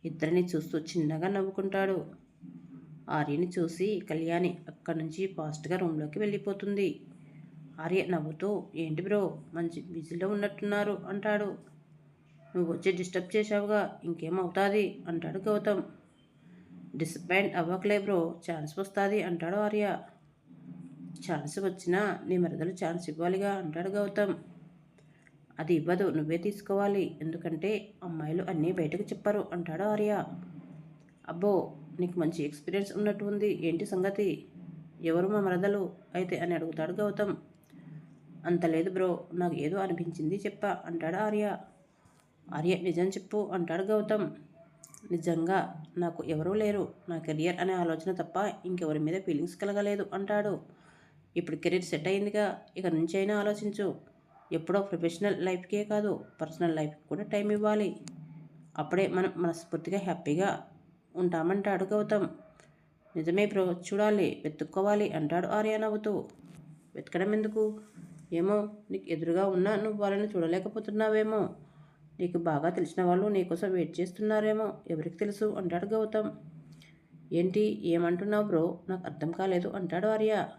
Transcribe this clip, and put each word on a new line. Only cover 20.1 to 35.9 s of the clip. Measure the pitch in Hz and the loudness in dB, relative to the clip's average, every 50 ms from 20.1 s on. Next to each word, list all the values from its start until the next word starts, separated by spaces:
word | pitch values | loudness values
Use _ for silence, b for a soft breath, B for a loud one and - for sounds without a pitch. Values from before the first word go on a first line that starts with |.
| - - _ - _ _ _ - - - - - - - - - - - - - - - - - | -20 -20 _ -20 _ _ _ -20 -20 -20 -16 -16 -16 -14 -14 -16 -16 -16 -16 -14 -14 -14 -4 -2
"ఛాన్స్ | 170 147 143 147 - - | -2 -2 -2 -4 -6 -2
వచ్చినా | 196 190 180 - - 175 175 190 214 202 180 - - | -2 -2 -2 -2 0 2 2 2 4 2 0 -2 -2
నీ | - 185 180 | 0 2 4
మరదలు | 180 170 - - 156 175 | 4 2 2 0 -2 -2
ఛాన్స్ | 190 180 202 160 170 175 175 - | -2 -2 -2 -2 -2 -2 -4 -6
ఇవ్వాలిగా," | 156 160 170 175 185 190 196 202 202 | -6 -2 0 0 2 2 2 0 -2
అంటాడు | 196 180 156 151 160 180 190 | -2 -4 -4 -4 -4 -4 -2
గౌతమ్. | 190 202 202 196 202 - 208 196 175 - - - - - - - - - - - _ b b b b b b b b b - _ - - | 0 0 -2 0 2 0 2 2 0 -4 -6 -16 -20 -20 -20 -20 -20 -20 -20 -20 _ b b b b b b b b b -20 _ -10 -8
"అది | 160 156 180 | 2 4 4
ఇవ్వదు, | 160 151 165 180 180 202 185 | 4 4 4 2 4 4 2
నువ్వే | - 160 151 156 160 170 | 2 2 0 0 0 0
తీసుకోవాలి, | 175 208 202 - - - 202 196 202 202 202 202 180 - - 151 | 0 -2 -4 -4 -4 -2 0 2 2 4 4 2 0 0 -2 -6
ఎందుకంటే | 151 160 160 175 175 170 160 156 160 196 214 196 208 - - - - | -6 -6 -6 -4 -4 -4 -4 -2 -2 0 -2 -2 -4 -8 -18 -14 -10
అమ్మాయిలు | 180 170 160 156 151 160 175 180 | -8 -6 -6 -4 -2 -2 -2 -2
అన్నీ | 175 185 160 151 170 | -2 0 2 2 2
బయటకు | 185 185 165 147 160 180 208 | 2 2 0 0 0 -2 -4
చెప్పరు," | - 208 - - 208 208 208 - - - | -4 -6 -2 0 0 2 2 0 -2 -4
అంటాడు | 175 170 170 156 165 196 | -6 -4 -4 -4 -2 0
ఆర్య. | 214 214 208 208 208 208 190 156 - - - - - - - - - - - - - - - - - - _ _ - | 0 2 2 2 2 2 0 -2 -4 -8 -12 -12 -12 -14 -16 -16 -16 -18 -18 -18 -20 -20 -20 -20 -20 -20 _ _ -10
"అబ్బో, | 170 170 180 208 202 180 131 - - - - - - - | -6 0 2 4 4 4 2 0 -8 -14 -16 -16 -4 -2
నీకు | 180 175 180 180 | -2 0 2 2
మంచి | 165 151 - - 147 | 0 0 0 0 -2
ఎక్స్పీరియన్స్ | 147 151 - - - 170 196 196 - - - | -4 -4 -6 -10 -4 -2 -2 -2 -2 -2 0
ఉన్నట్టు | 208 208 202 208 208 | 0 0 0 0 -2
ఉంది, | 202 202 208 208 208 190 - 160 165 | -2 -2 0 2 2 0 2 0 0
ఏంటి | 160 165 208 | 0 0 -2
సంగతి? | 196 190 185 180 196 196 - 208 190 156 - - - - - - - - - - - - - | 0 0 2 2 2 2 2 2 2 2 0 -4 -14 -18 -18 -16 -14 -14 -14 -16 -18 -16 -4
ఎవరు | 170 165 160 170 180 196 | 0 2 4 4 4 4
మా | 208 214 | 4 4
మరదలు | 196 190 180 175 185 202 202 202 190 175 | 4 4 2 4 4 4 4 2 0 -2